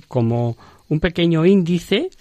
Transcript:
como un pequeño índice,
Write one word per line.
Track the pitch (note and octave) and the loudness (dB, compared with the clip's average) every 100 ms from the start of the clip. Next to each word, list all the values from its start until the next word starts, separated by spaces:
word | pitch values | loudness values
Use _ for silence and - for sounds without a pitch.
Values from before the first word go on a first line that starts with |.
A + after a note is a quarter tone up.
| - | -6
como | B2+ A#2 A#2+ A#2+ A#2 - _ - | -2 -2 -2 -4 -6 -16 _ -6
un | D3+ | -4
pequeño | F3+ F3 E3+ D#3+ E3+ | -2 0 0 2 4
índice, | G3+ E3+ F3 - G3 F#4 _ | 4 2 -2 -2 -4 -4 _